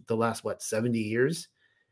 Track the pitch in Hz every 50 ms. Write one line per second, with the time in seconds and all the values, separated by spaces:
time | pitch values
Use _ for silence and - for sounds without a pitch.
0 | - - 117 113 113 113 113 - - 110 95 - - - 110 107 117 123 117 113
1 | 107 104 110 120 131 147 170 160 - - _ _ _ _ _ _ _ _